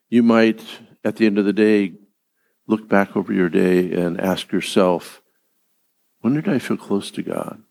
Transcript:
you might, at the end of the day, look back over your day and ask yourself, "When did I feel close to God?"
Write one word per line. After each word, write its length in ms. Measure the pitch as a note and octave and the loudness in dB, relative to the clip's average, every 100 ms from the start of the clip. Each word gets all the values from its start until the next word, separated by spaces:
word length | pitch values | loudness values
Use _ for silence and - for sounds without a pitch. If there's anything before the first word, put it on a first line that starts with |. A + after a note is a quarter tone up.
| - | -2
you 140 | A#2 | 2
might, 400 | A#2 A2+ A2+ A2 - - - _ | 4 4 4 0 -10 -20 -20 _
at 120 | G#2+ G#2+ | -6 0
the 100 | A2 | 0
end 120 | G2+ | 2
of 60 | |
the 80 | G2+ | 0
day, 420 | G2 G#2+ G#2 F#2+ E2 _ _ _ _ _ _ - | 2 2 2 0 -6 _ _ _ _ _ _ -4
look 220 | G#2+ - | -4 0
back 280 | G2 G2 G#2+ | 0 0 -4
over 160 | F#2 | -2
your 160 | G2 F2+ | 0 0
day 440 | F#2+ F#2 F2+ F2+ | 2 2 2 0
and 280 | F2+ F2 F2+ | -2 -4 -2
ask 320 | F#2 F2+ - | -2 -4 -4
yourself, 680 | F#2+ - A2 F#2 E2+ - - _ _ _ _ _ _ _ _ _ _ | -6 -2 0 2 0 -6 -20 _ _ _ _ _ _ _ _ _ _
"When 140 | A2+ | -2
did 140 | D3 D#3+ | -2 0
I 100 | B2+ | -2
feel 180 | - G#2+ | -2 -6
close 340 | - G2+ - | -2 -4 -4
to 100 | - | -10
God?" 400 | - - - - _ | -8 -8 -8 -12 _